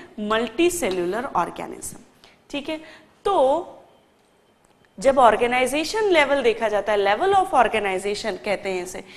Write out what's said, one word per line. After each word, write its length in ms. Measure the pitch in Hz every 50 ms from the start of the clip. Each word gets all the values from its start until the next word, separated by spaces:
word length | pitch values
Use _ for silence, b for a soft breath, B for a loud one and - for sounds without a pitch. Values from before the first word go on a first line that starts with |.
| B B B -
multicellular 1040 | 208 208 220 226 240 233 - - 339 349 - - 254 190 185 180 175 180 196 226 262
organism। 760 | - - 180 170 170 - - 165 - - - - - - - - _ _ b b b b b _ -
ठीक 180 | - 285 285 -
है, 120 | 311 311 320 B B B B B _ _ _
तो 440 | 415 392 330 262 262 285 226 262 - - - - _ _ _ _ _ _ _ _ _ _ _ _ _ _ _ _ _ _ _ _ _ _ -
जब 200 | 185 269 262 277
organization 840 | 247 220 214 - 247 240 247 254 254 233 269 302 320 - - 440 440
level 380 | 403 349 311 285 262 285 277
देखा 260 | 233 233 208 220 233 214
जाता 240 | 208 196 202 226
है, 60 | 214 202
level 320 | 196 196 208 233 349 392
of 160 | 403 381 370
organization 1000 | 370 320 262 226 196 - 214 208 196 190 185 196 202 208 202 - 220 185 185 -
कहते 240 | 208 190 180 - 196
हैं 140 | 185 180
इसे, 220 | 175 185 - - B B B